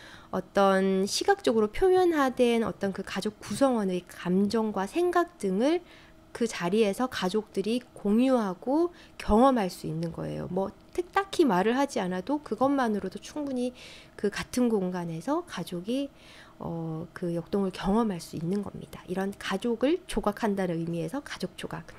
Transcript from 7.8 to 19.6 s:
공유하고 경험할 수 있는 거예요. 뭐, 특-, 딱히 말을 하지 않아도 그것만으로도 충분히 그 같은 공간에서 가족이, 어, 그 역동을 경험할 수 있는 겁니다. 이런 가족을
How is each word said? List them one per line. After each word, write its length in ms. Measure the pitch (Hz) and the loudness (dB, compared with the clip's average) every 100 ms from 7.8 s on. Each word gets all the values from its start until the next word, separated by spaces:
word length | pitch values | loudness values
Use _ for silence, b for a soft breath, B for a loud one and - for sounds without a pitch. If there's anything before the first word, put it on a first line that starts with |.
| - | -4
공유하고 1000 | - 202 214 262 254 208 180 - 285 339 B B - | -6 0 4 4 4 2 -4 -2 0 0 B B -12
경험할 520 | - 214 269 247 185 | 2 6 6 6 0
수 160 | - 160 | -4 -8
있는 260 | 156 165 | -4 -6
거예요. 360 | 160 156 151 151 | -6 -8 -6 -4
뭐, 200 | 180 196 - - | -4 -4 -6 -10
특-, 200 | - 349 | -8 -2
딱히 320 | 392 392 - | -2 -2 2
말을 320 | 294 180 202 247 | 4 4 2 2
하지 240 | 277 254 | 0 -2
않아도 380 | 185 180 185 294 | -2 -4 -4 -4
그것만으로도 760 | 294 208 269 285 240 208 190 202 | -4 0 2 2 0 0 -4 -10
충분히 520 | - 302 285 254 247 247 B B B - | -12 -8 -6 -4 -4 -6 B B B -6
그 140 | 208 | -4
같은 380 | - - - 247 | -4 -4 0 2
공간에서 760 | 220 180 180 170 160 170 311 349 | 2 0 -4 -6 -6 -2 -2 -4
가족이, 640 | - 170 180 185 262 277 B B B B - | -8 -8 -8 -4 -4 -4 B B B B -12
어, 480 | 170 165 165 160 175 | -8 -6 -6 -6 -8
그 220 | - 175 | -8 -4
역동을 360 | 170 165 202 196 | -4 -2 -2 -2
경험할 480 | - 185 214 233 175 | -2 0 2 2 -2
수 160 | - - | -8 -6
있는 260 | 160 202 | -4 -4
겁니다. 400 | 196 - - - - | -4 -12 -14 -16 -8
이런 240 | 185 196 196 | -4 -4 -6
가족을 640 | - 190 | -6 -4